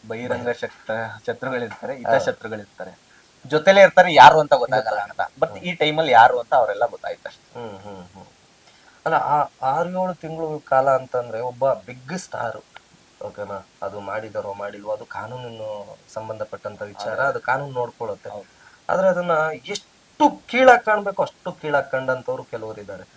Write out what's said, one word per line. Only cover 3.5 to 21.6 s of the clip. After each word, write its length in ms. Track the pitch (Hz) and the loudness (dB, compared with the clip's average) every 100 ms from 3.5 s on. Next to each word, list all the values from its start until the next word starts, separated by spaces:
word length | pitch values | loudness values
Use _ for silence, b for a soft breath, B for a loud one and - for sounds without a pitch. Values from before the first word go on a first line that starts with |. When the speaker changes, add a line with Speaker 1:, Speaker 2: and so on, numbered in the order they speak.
| 151 156 196 | 0 4 8
Speaker 1:
ಇರ್ತಾರೆ, 320 | 190 180 180 | 8 8 6
ಯಾರು 260 | 147 135 156 | 12 12 10
ಅಂತ 140 | 147 | 4
ಗೊತ್ತಾಗಲ್ಲ" 460 | 135 120 110 110 107 | 2 2 0 -2 -4
ಅಂತ. 80 | 104 | -6
Speaker 2:
ಗೊತ್ತಾಗಲ್ಲ. 400 | - 90 131 160 | -6 -6 -2 -4
Speaker 1:
But 100 | 185 | -4
Speaker 2:
ಹ್ಮ್. 100 | 175 | -8
Speaker 1:
ಈ 60 | |
ಟೈಮಲ್ಲಿ 380 | 170 151 151 156 | -2 0 0 4
ಯಾರು 260 | 117 120 123 | 8 8 6
ಅಂತ 160 | 117 | 2
ಅವರೆಲ್ಲ 320 | 139 107 98 117 | 2 2 0 -2
ಗೊತ್ತಾಯ್ತು 420 | - - 85 - | -4 -12 -12 -14
ಅಷ್ಟೇ. 320 | - _ 120 | -20 _ -14
Speaker 2:
ಹ್ಮ್, 180 | 113 98 | -14 -14
ಹ್ಮ್, 260 | 101 95 90 | -16 -18 -18
ಹ್ಮ್. 120 | 95 90 _ _ _ _ b b b 160 | -20 -20 _ _ _ _ b b b -2
ಅಲ್ಲ, 100 | 151 | 0
ಆ 320 | - 147 147 - | 2 0 0 -4
ಆರು 280 | 131 151 170 | -2 -2 -2
ಏಳು 240 | 185 185 | -4 -4
ತಿಂಗಳು 460 | 170 156 160 160 151 | -6 -10 -8 -8 -8
ಕಾಲ 300 | - 131 135 | -2 0 2
ಅಂತಂದ್ರೆ 500 | 131 131 123 120 113 | 0 -2 -6 -6 -8
ಒಬ್ಬ 320 | 123 123 135 | -8 -4 -2
ಬಿಗ್ 460 | 117 - 127 127 180 | -2 -8 -18 -12 -12
ಸ್ಟಾರ್, 380 | - 117 117 107 - - _ _ _ - | -10 -10 -8 -10 -18 -20 _ _ _ -16
ಓಕೆನಾ, 440 | 104 104 101 98 - - | -16 -12 -12 -12 -14 -12
ಅದು 180 | - 101 | -12 -10
ಮಾಡಿದಾರೋ 520 | 98 107 110 104 101 | -10 -10 -8 -10 -10
ಮಾಡಿಲ್ವೋ 400 | 98 101 101 104 | -10 -12 -12 -8
ಅದು 120 | 107 | -8
ಕಾನೂನಿನ 560 | 120 101 107 127 123 113 107 104 101 - - | -8 -12 -12 -12 -14 -12 -12 -12 -14 -20 -16
ಸಂಬಂಧಪಟ್ಟಂತ 680 | 110 110 110 107 101 104 104 | -14 -10 -10 -10 -10 -14 -12
ವಿಚಾರ, 380 | 104 104 107 110 | -14 -10 -8 -2
Speaker 1:
ಅದೇ. 80 | 135 | -2
Speaker 2:
ಅದು 120 | 127 | -4
ಕಾನೂನು 320 | - 135 139 | -4 -4 -4
ನೋಡ್ಕೊಳ್ಳುತ್ತೆ. 580 | 127 117 - 117 95 104 | -6 -8 -8 -10 -10 -12
Speaker 1:
ಹೌದು. 160 | 104 95 b b b - | -14 -16 b b b -4
Speaker 2:
ಆದ್ರೆ 180 | - 190 | 0 2
ಅದನ್ನ 220 | 175 175 160 156 139 | 0 0 0 -2 -6
ಎಷ್ಟು 340 | 156 202 - _ _ - 302 - - | -10 -12 -12 _ _ 0 0 0 -4
ಕೀಳಾಗ್ 360 | 240 262 240 | 4 6 6
ಕಾಣ್ಬೇಕು 380 | 220 208 202 190 | 4 -2 -2 -4
ಅಷ್ಟು 300 | 139 - 185 | -4 -6 -14
ಕೀಳಾಗ್ 380 | - | -10